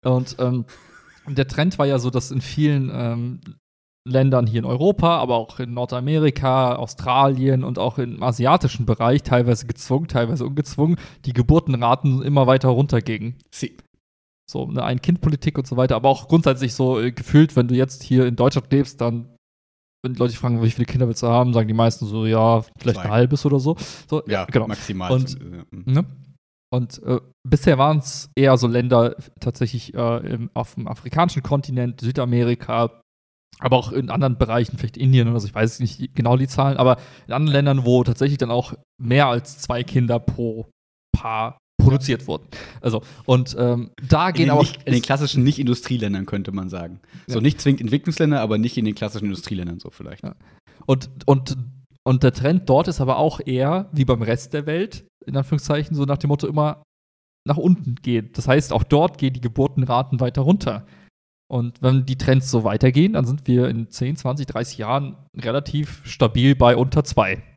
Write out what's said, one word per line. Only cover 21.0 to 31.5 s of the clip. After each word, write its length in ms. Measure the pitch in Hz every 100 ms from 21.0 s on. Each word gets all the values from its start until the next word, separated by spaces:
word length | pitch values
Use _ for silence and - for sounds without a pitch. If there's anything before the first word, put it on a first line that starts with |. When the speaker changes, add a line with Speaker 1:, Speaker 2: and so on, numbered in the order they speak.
| 123
Speaker 2:
willst 140 | 117
du 60 | 120
haben?", 260 | 120 123
sagen 140 | 117 110
die 80 | 110
meisten 320 | 117 117 107
so, 180 | 107 110
"Ja, 380 | 113 113 113 110 -
vielleicht 180 | 123 107
Speaker 1:
Zwei. 80 | 92
Speaker 2:
ein 60 |
halbes 340 | 110 123 143 147
oder 140 | 139
so." 180 | 131 170 - - -
So, 140 | 151 -
Speaker 1:
Ja, 200 | 101 90
Speaker 2:
genau. 220 | 117 110
Speaker 1:
maximal. 440 | 104 - 98 90
Speaker 2:
Und, 260 | 127 131 -
Speaker 1:
Ja, 240 | 87 87 85
mhm. 140 | 98 104
Speaker 2:
ne? 200 | 135 180 - - _ _ _ _
Und, 300 | 123 120 -
äh, 160 | - 123 _ _ 127
bisher 300 | 143 - 135
waren's 520 | 143 156 - - - -
eher 200 | 135 131
so 100 | 123
Länder 500 | 120 123 123 117 -
f-, 140 | - _
tatsächlich, 540 | - - 117 117 -
äh, 400 | - 120 117 -
im, 160 | 117 117
auf 220 | - 117 -
dem 120 | 117
afrikanischen 560 | 127 - 156 170 151
Kontinent, 560 | 127